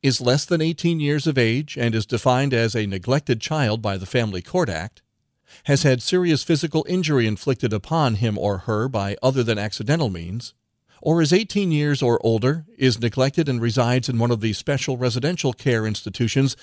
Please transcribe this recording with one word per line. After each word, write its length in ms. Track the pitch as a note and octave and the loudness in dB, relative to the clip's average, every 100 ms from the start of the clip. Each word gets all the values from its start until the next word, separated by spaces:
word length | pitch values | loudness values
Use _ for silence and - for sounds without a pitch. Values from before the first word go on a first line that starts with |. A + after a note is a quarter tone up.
is 200 | C#3 B2+ | 2 2
less 240 | B2 C#3 - | 2 0 0
than 160 | E3+ | 0
eighteen 400 | D#3+ D#3+ E3+ E3 | 0 0 -2 0
years 260 | D3 D3 D#3+ | 0 0 0
of 100 | C3+ | 2
age 400 | A2+ B2 D3+ - | 2 0 -4 -2
and 160 | A#2 | 0
is 120 | A2 - | 0 -2
defined 480 | A#2 C#3 B2+ C#3 | 0 2 2 2
as 220 | A#2+ A2+ A#2 | 0 0 0
a 100 | G#2 | -4
neglected 560 | F#2+ F2 C#3 - A#2 | -4 -2 -2 0 -4
child 400 | - D#3 B2 A2 | -2 -2 0 0
by 160 | G#2+ F#2+ | -4 -4
the 80 | F#2+ | -2
Family 360 | B2 A2 F#2 | -2 -2 -6
Court 280 | - F3+ C#3+ | -4 -2 -2
Act, 320 | E2 F#2 _ _ _ _ _ _ - - | -4 -8 _ _ _ _ _ _ -10 0
has 180 | C#3+ | 2
had 180 | D3 B2+ | 4 2
serious 420 | - F#3 F3 D3+ | 2 0 2 0
physical 420 | - D#3 E3 D#3+ - | 2 0 0 -2 0
injury 400 | F#3 D#3 C#3 A2 | -2 2 2 2
inflicted 460 | G#2+ - C3 A#2+ | 0 -2 -2 -2
upon 420 | G#2 - D#3+ C#3 G#2 | -4 -2 0 2 2
him 220 | A2+ G#2 | 0 0
or 220 | G#2 F#2+ | -2 -2
her 280 | - G#2+ B2+ | -2 -2 0
by 300 | A2+ G2 G2+ | -2 -4 0
other 220 | B2+ C3+ | 0 2
than 140 | A#2 G#2 | 0 0
accidental 520 | G#2 - A2 E3 B2+ | -2 -6 -2 0 0
means, 440 | F2 E2 G#2+ - _ _ _ _ _ | -4 -8 -8 -10 _ _ _ _ _
or 200 | D3 E3+ | 0 2
is 120 | D3+ | 4
eighteen 380 | F3+ A3 G3+ F#3+ | 2 2 -2 0
years 300 | D3+ D3 C#3+ | 0 0 2
or 240 | B2+ A#2 A2+ | 2 2 2
older, 400 | A2+ B2+ D#3+ D#3 - | 2 0 -2 -8 0
is 240 | C3 A2+ | 0 2
neglected 480 | A#2 C3 C3 D#3 D3+ | -2 0 0 2 0
and 120 | B2 | 0
resides 460 | A#2 A2+ A#2 B2+ B2 | 0 0 2 0 0
in 120 | A#2 | 0
one 120 | A#2+ | 0
of 80 | A#2 | 0
the 140 | A2 | -2
special 440 | G2+ - C#3 - B2+ | -4 -4 -4 -4 -2
residential 540 | B2+ A#2 C#3+ F3+ C#3 | -2 0 -2 -2 -2
care 340 | A#2+ - A#2 A2 | -2 0 2 0
institutions 680 | G#2 - - A#2 C#3 C3+ - | -4 -8 -2 0 2 0 -2